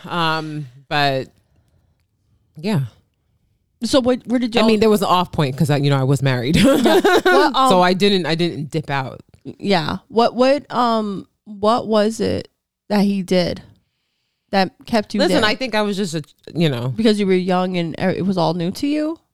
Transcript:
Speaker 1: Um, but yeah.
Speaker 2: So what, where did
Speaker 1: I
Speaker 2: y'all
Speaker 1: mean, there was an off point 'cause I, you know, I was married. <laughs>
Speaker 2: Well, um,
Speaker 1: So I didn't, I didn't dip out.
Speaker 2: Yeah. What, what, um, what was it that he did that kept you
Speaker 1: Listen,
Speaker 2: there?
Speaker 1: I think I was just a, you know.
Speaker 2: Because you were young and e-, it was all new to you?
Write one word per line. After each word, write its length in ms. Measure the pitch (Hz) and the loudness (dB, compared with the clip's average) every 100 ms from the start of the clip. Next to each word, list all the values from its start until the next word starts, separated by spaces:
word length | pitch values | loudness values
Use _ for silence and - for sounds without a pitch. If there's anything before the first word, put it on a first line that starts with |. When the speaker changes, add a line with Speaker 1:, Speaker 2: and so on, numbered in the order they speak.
Speaker 1:
Um, 600 | 175 170 160 160 156 151 131 135 - | -8 -2 -2 -2 -6 -10 -12 -16 -6
but 380 | 151 143 135 - _ _ _ _ _ _ _ _ _ _ _ _ 156 | -2 0 -2 -6 _ _ _ _ _ _ _ _ _ _ _ _ -10
yeah. 260 | 190 170 120 _ _ _ _ _ _ _ _ - | -4 -2 -4 _ _ _ _ _ _ _ _ -10
Speaker 2:
So 180 | 226 285 | -2 0
what, 240 | 247 254 - | 2 -2 -2
where 100 | 247 | -2
did 180 | 233 202 | 0 0
Speaker 1:
I 40 | |
Speaker 2:
y'all 80 | 226 | 2
Speaker 1:
mean, 100 | 214 | 4
there 100 | 220 | 4
was 140 | 208 | 2
an 60 | 196 | 2
off 240 | 180 175 | 0 0
point 240 | - 135 139 | -2 -2 0
'cause 120 | 156 | 0
I, 80 | 143 | 2
you 120 | 143 | 2
know, 80 | 139 | 2
I 60 | |
was 180 | 131 135 | 2 0
married. 340 | 135 123 123 175 | 0 0 0 2
<laughs> 80 | |
Speaker 2:
Well, 920 | 269 277 294 370 370 359 359 370 330 269 | 4 4 4 4 4 4 4 4 4 2
um, 120 | 262 | 4
Speaker 1:
So 120 | 185 | 4
I 100 | 180 | 4
didn't, 320 | 185 202 190 | 2 2 0
I 120 | 151 165 | 0 -2
didn't 340 | 170 131 151 | -2 -4 -8
dip 200 | 156 - | -8 -4
out. 320 | 139 131 - - _ | -6 -6 -12 -20 _
Speaker 2:
Yeah. 560 | - - 196 175 151 196 - | -18 -8 -2 0 -2 -8 -4
What, 300 | 214 240 226 | 0 2 2
what, 360 | 262 285 - | 2 0 -2
um, 540 | 226 240 226 208 190 - _ 208 | -2 0 0 -4 -8 -12 _ -18
what 420 | 202 208 247 208 | -4 0 0 0
was 320 | 214 208 220 | 0 0 -2
it 280 | 190 - - _ _ _ - | -4 -4 -8 _ _ _ -4
that 120 | 202 | 0
he 200 | 202 196 | 0 0
did 360 | 180 180 170 - - _ _ _ _ _ _ _ - | 0 0 0 -6 -12 _ _ _ _ _ _ _ -4
that 200 | 196 185 _ - | -2 -2 _ -4
kept 280 | 220 - | -4 -2
you 40 | 208 | 0
Speaker 1:
Listen, 220 | 285 285 | 2 2
Speaker 2:
there? 80 | 214 | 0
Speaker 1:
I 60 | - | -2
think 180 | 254 | -4
I 80 | 214 | -2
was 140 | 208 190 | -2 -4
just 180 | 190 | -4
a, 80 | 156 - _ - | -6 -10 _ -10
you 140 | 151 160 | -2 0
know. 200 | 120 127 | 0 -4
Speaker 2:
Because 280 | 202 220 208 | 0 2 2
you 80 | 190 | 2
were 80 | |
young 420 | 185 180 180 185 180 | 0 2 0 0 -2
and 220 | 165 - | -4 -2
e-, 200 | 185 - | -2 -2
it 60 | |
was 140 | 190 180 | -2 0
all 160 | 160 | 0
new 160 | 180 170 | 0 -4
to 160 | - 285 | -4 -4
you? 320 | 302 302 330 _ | -2 -4 -6 _